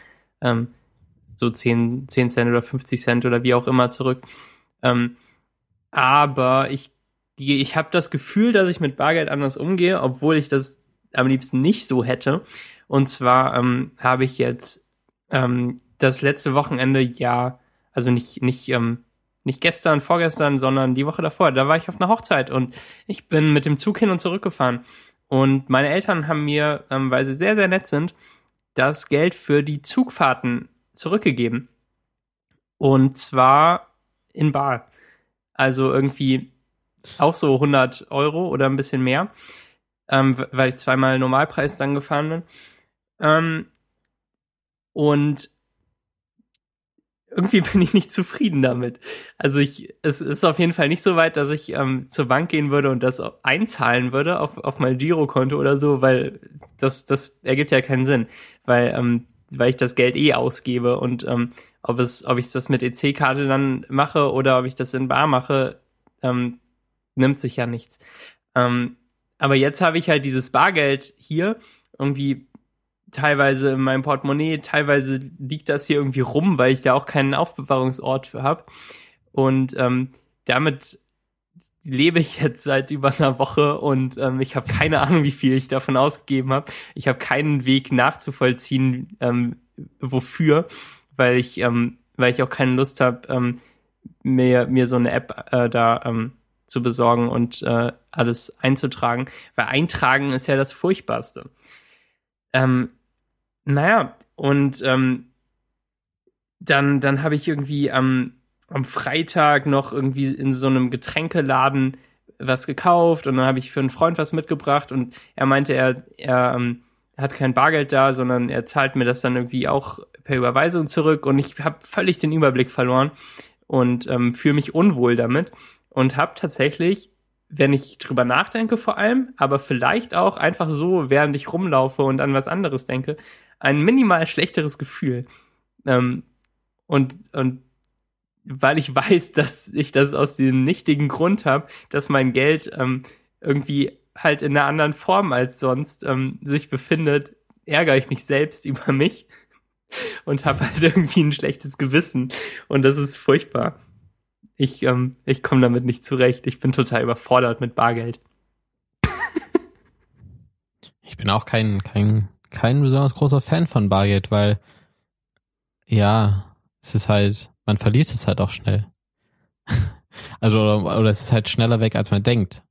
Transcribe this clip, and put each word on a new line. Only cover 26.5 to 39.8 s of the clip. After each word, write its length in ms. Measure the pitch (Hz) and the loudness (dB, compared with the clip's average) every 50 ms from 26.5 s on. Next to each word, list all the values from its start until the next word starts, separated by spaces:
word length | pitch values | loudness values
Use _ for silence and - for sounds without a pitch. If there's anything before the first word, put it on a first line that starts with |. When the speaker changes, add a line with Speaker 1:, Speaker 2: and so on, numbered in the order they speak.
| 147 151 147 151 147 - - - | -2 0 0 0 -2 -4 -6 -6
Speaker 1:
ähm, 200 | 135 135 135 127 | -4 -2 0 0
weil 140 | 127 131 135 | 0 0 0
sie 100 | 135 131 | -2 -2
sehr, 220 | 151 180 202 214 | -2 0 0 2
sehr 120 | 214 196 185 | 2 2 2
nett 180 | 185 190 - | 0 -2 -2
sind, 280 | - 147 143 165 180 - _ _ _ _ _ _ _ _ _ _ _ _ | -2 -2 -2 -2 -4 -8 _ _ _ _ _ _ _ _ _ _ _ _
das 340 | - 131 139 151 - - - | 0 0 0 0 -4 -4 -2
Geld 260 | 147 143 165 185 - | 0 0 2 0 -2
für 280 | - - - 147 147 | -4 -2 0 2 2
die 180 | 143 151 147 143 | 2 0 -4 -6
Zugfahrten 840 | - - - 262 254 254 - - 151 131 127 - - 123 120 120 - - _ _ _ _ _ | -8 -2 -2 0 -2 -2 -2 0 0 0 0 0 -2 -4 -4 -4 -8 -12 _ _ _ _ _
zurückgegeben. 760 | - - 160 190 214 - 151 127 117 120 113 117 120 - - _ _ _ _ _ _ _ _ _ _ _ _ _ _ _ _ _ _ _ _ _ | -10 -4 -4 -2 0 0 0 0 0 -2 -2 -2 -6 -8 -12 _ _ _ _ _ _ _ _ _ _ _ _ _ _ _ _ _ _ _ _ _
Und 400 | - 147 135 135 131 131 135 131 | 0 2 4 6 6 4 2 0
zwar 720 | - - - 135 131 127 131 139 147 156 170 175 - - _ _ _ _ _ _ _ _ _ | -4 -8 -2 2 4 6 6 6 6 4 4 2 0 -4 _ _ _ _ _ _ _ _ _
in 200 | _ - 151 151 | _ -2 0 0
bar. 360 | 139 139 139 139 123 113 - _ _ _ _ _ _ _ _ _ _ _ _ _ _ | 0 0 -2 -2 -4 -6 -8 _ _ _ _ _ _ _ _ _ _ _ _ _ _
Also 380 | - 135 135 127 135 131 131 | 0 0 2 2 2 0 2
irgendwie 600 | 131 135 135 135 135 - 139 131 131 127 127 - _ _ _ _ _ _ _ _ _ _ - - - - | 2 2 0 0 -2 -2 0 0 0 0 -2 -8 _ _ _ _ _ _ _ _ _ _ -20 -18 -2 0
auch 160 | 143 160 165 | 2 2 2
so 240 | - 165 143 135 127 | 2 2 2 2 2
hundert 480 | 147 143 143 131 127 127 - - - - | 2 2 4 4 2 2 -2 -8 -12 -6
Euro 380 | - 139 147 151 156 170 185 170 | -2 -2 -2 0 -2 -2 -4 -2
oder 180 | 139 135 135 | 0 0 0
ein 100 | 135 135 | 0 0
bisschen 260 | 135 135 - 143 131 | -2 -4 -4 -2 -2
mehr, 280 | 131 127 131 151 190 208 - - - - - - - _ _ _ | 0 0 0 0 -2 -4 -8 -16 -20 -20 -20 -20 -20 _ _ _